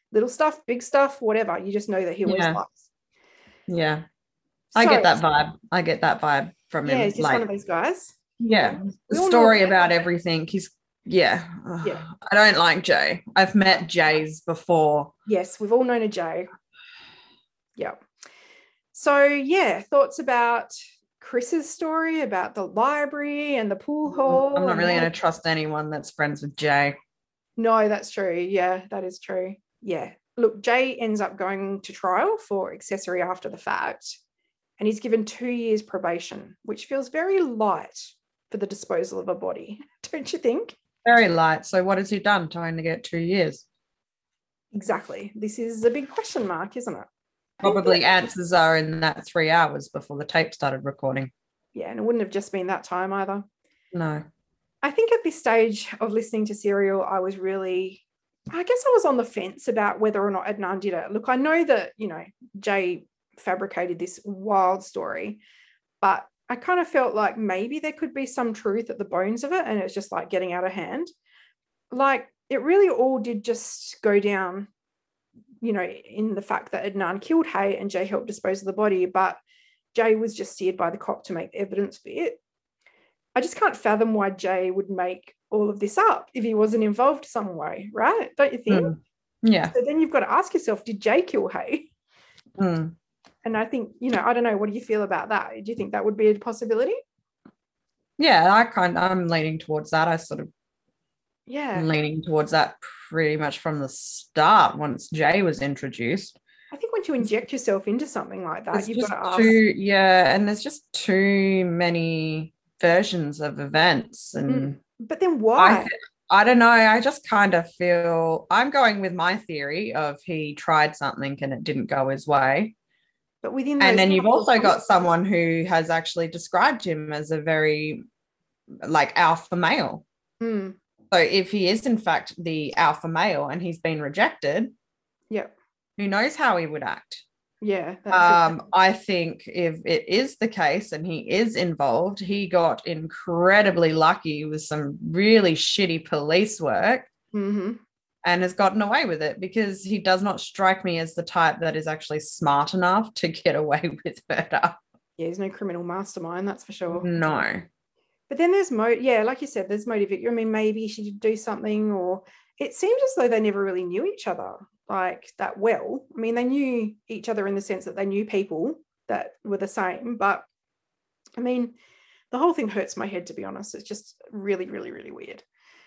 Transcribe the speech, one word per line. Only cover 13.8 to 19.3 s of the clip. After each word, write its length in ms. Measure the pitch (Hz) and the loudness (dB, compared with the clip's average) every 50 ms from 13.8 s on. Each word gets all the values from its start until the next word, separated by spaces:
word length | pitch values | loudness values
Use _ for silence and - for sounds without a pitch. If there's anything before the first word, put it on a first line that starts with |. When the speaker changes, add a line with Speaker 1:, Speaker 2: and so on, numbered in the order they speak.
| 175 160 | 2 -2
Speaker 2:
Jays 540 | - 170 160 156 156 156 156 156 156 160 | 0 2 4 4 4 2 0 -4 -8 -8
before. 720 | - - 165 165 - - 175 160 156 151 147 147 143 - _ _ _ 208 | -6 -6 -6 -4 0 2 4 4 4 4 4 2 -2 -4 _ _ _ -2
Speaker 1:
Yes, 320 | 214 185 180 180 - - | 0 0 0 -2 -8 -8
we've 120 | 214 202 226 | -2 2 2
all 100 | 247 262 | 2 4
known 180 | 247 240 233 226 | 2 0 0 0
a 40 | 214 | -2
Jay. 400 | 208 185 170 165 160 170 185 - - - _ _ _ - - - - - - - - - _ _ _ _ _ _ _ _ _ _ _ | -2 -4 -6 -6 -6 -8 -8 -10 -14 -20 _ _ _ -20 -20 -20 -20 -20 -20 -20 -20 -20 _ _ _ _ _ _ _ _ _ _ _
Yeah. 200 | - - - - - _ _ _ _ - - _ _ _ _ - _ _ _ _ _ _ _ | -10 -10 -10 -10 -14 _ _ _ _ -20 -20 _ _ _ _ -20 _ _ _ _ _ _ _
So, 340 | - - - 302 285 285 285 | -12 -4 0 2 4 6 6
yeah, 560 | 285 | 4